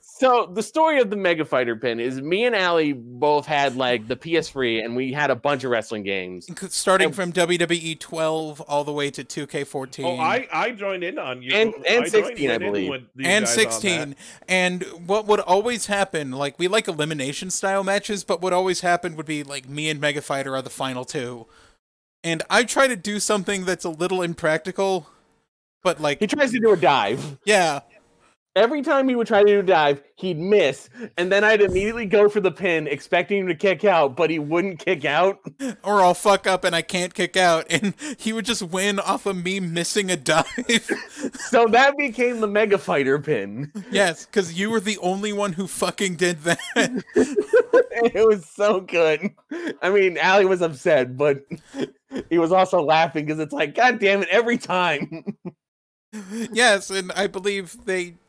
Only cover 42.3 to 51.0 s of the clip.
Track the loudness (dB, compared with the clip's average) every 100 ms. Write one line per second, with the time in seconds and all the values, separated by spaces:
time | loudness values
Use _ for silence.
42.3 | 0 0 2 2 2 2 0 2 0 0
43.3 | -4 -4 -8 -10 -10 -4 0 0 0 -4
44.3 | -2 -2 -2 -2 0 -2 -4 -2 -2 -4
45.3 | -2 -4 -4 -6 -2 -2 0 -4 0 -2
46.3 | 0 -2 -2 -2 0 0 -2 -2 0 0
47.3 | 0 2 2 4 4 2 0 0 4 4
48.3 | 4 -2 -2 2 2 0 2 2 2 -2
49.3 | _ _ -8 -8 -4 0 4 2 2 4
50.3 | 4 4 2 0 -2 2 2